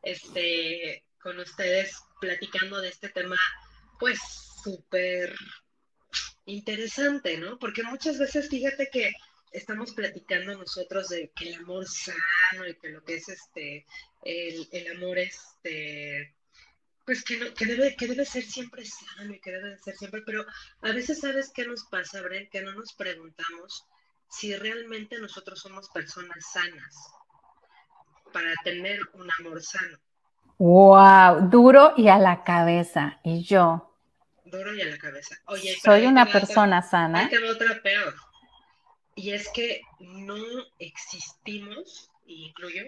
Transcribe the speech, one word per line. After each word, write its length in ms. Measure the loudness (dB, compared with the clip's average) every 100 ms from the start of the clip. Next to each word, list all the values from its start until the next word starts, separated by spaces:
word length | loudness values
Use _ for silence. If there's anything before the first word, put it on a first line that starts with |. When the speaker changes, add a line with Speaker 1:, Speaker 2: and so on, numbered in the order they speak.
Speaker 1:
este, 1000 | -12 -14 -12 -8 -6 -6 -8 -10 -14 -16 _ _
con 180 | -16 -16
ustedes 560 | -18 -10 -4 -4 -4 -14 _ _
platicando 580 | -10 -10 -8 -8 -6 -8
de 80 | -12
este 200 | -14 -14
tema, 280 | -12 -8 -4 -4 -6 _ _ _ _
pues, 200 | -6 -6 -12 -20 -20 -16
súper 720 | -14 -16 _ -6 -4 -6 -8 -12 -20 -20 _ _ _ _ _ -12 -12 _ -18
interesante, 920 | -14 -12 -12 -12 -4 -4 -4 -8 -10
¿no? 200 | -12 -12
Porque 240 | -12 -10
muchas 340 | -12 -8 -8 -6
veces, 320 | -4 -6 -6
fíjate 400 | -6 -6 -6 -6
que 200 | -4 -6 -8 _ _ _
estamos 420 | -18 -14 -14 -12
platicando 640 | -10 -10 -12 -10 -8 -8 -16
nosotros 520 | -14 -12 -10 -10 -8
de 220 | -12 -12 -16
que 140 | -16
el 60 | -18
amor 300 | -14 -14 -12
sano 800 | -14 -12 -8 -4 -2 -2 -4 -14
y 80 | -16
que 140 | -20
lo 140 | -20
que 120 | -14 -14
es, 140 | -14
este, 560 | -20 _ -18 -16 -18 _ -20 -20 _
el, 440 | -14 -12 -12 -14 -14
el 240 | -14 -14 -14
amor, 200 | -10 -8
este, 1200 | -8 -12 -20 _ -14 -14 -14 -14 -14 -14 -16 _ _ _ _ _ _ _ -8
pues, 180 | -8
que 140 | -8 -12
no, 160 | -12
que 120 | -8 -6
debe, 300 | -2 -4 -4
que 100 | -10
debe 180 | -8 -8
ser 180 | -8 -12
siempre 400 | -14 -16 -20 -20
sano 480 | -20 -20 -20 -18
y 60 | -18
que 100 | -16
debe 200 | -16 -16
de 80 | -18
ser 160 | -20 -18
siempre, 240 | -16 -16 -10
pero 200 | -12 -12 -20 -20 _
a 100 | -6
veces, 260 | -6 -6 -8
¿sabes 300 | -6 -6 -8 -10
qué 100 | -12
nos 200 | -12 -10
pasa, 360 | -10 -10 -14
Bren? 280 | -14 -14 -14
Que 100 | -14
no 120 | -14
nos 200 | -16 -20
preguntamos 920 | -14 -14 -12 -18 -14 -14 -14 -20 -20 _ _ _ _ _
si 260 | -16 -12 -10
realmente 640 | -12 -12 -14 -16 -16 -16
nosotros 400 | -16 -18 -20 -20
somos 280 | -20 -20 -16
personas 560 | -14 -14 -18 -20 -20 -14
sanas 420 | -10 -10 -12 -20 -20 -20 _ _ _ _ _ _ _ _ _ _ _ _
para 240 | -8 -8 -6
tener 380 | -8 -10 -10 -10 -12 -14
un 120 | -12 -10
amor 220 | -10 -16
sano. 360 | -12 -12 -12 -14 _ _ _ _ _ _
Speaker 2:
Wow, 880 | 8 12 12 12 12 12 10 8 6
duro 440 | 10 12 12 10 8
y 120 | 8
a 100 | 8
la 240 | 6 2
cabeza. 760 | 0 2 2 2 0 -4 -4 -6
¿Y 180 | -6 -6
yo? 500 | 2 4 4 2 -8 _ _ _ _ _ _
Speaker 1:
Duro 280 | -14 -12
y 80 | -8
a 40 | -10
la 120 | -10
cabeza. 380 | -16 -16 -20 -20 -14
Oye, 320 | -10 -8 0
pero 100 | 8
Speaker 2:
¿Soy 120 | 8 8
Speaker 1:
ahí 20 |
Speaker 2:
una 160 | 6
Speaker 1:
te 40 | 6
va 120 | 4
otra, 180 | 2 2
Speaker 2:
persona 240 | 4 2
sana? 400 | 2 0 0 0
Speaker 1:
ahí 80 | 0
te 100 | -2
va 120 | -2
otra 280 | -2 -4 -2
peor. 320 | -4 -4 -4 -12 -20 _ _ _ _ _ _ _ _ -14
Y 160 | -10
es 160 | -10 -10
que 320 | -8 -8 -8 -14 _
no 380 | -20 -20 -16 -14 -14 -14 -16 _
existimos, 1300 | -20 -20 -18 -18 -18 _ -16 -16 -16 -20 -20 -20 _ _ _
y 200 | -20 -20
incluyo 360 | -20 -16 -16